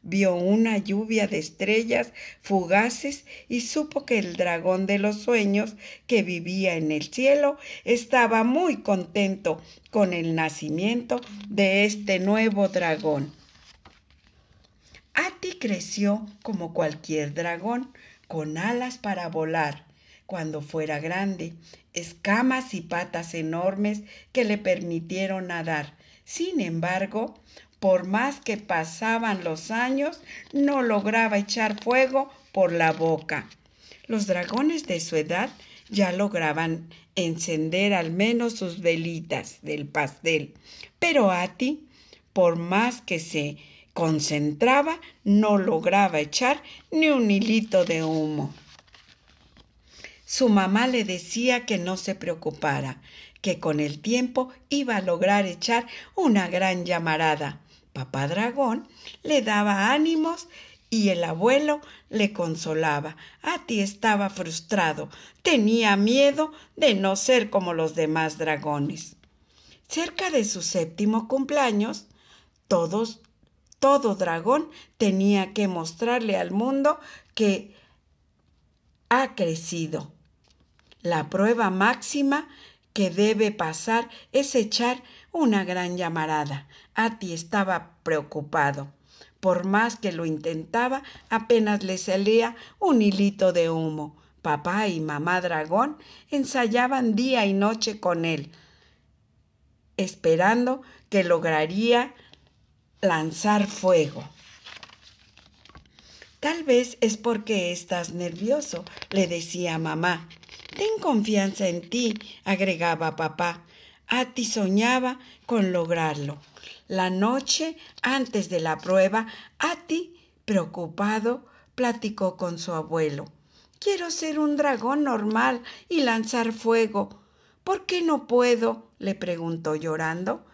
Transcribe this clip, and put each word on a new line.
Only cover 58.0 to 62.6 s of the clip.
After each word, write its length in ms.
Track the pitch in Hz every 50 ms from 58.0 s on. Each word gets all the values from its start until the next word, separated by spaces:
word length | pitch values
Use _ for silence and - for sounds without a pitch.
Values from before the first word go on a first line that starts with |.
| 135 127 - 135 139
dragón 600 | 143 170 196 220 233 233 277 269 240 226 294 - - - - - - - _ -
le 180 | - 302 277
daba 500 | 214 214 208 208 208 208 202 196 196 220
ánimos 580 | 269 294 311 330 330 311 311 330 339 339 - - - - - - - _ _ _
y 180 | 233 226 202 196
el 140 | 185 170 170
abuelo 580 | 165 160 165 190 240 262 285 302 302 294 294 294 - - - _ _
le 220 | - 220 208 202
consolaba. 840 | 208 - 175 165 160 160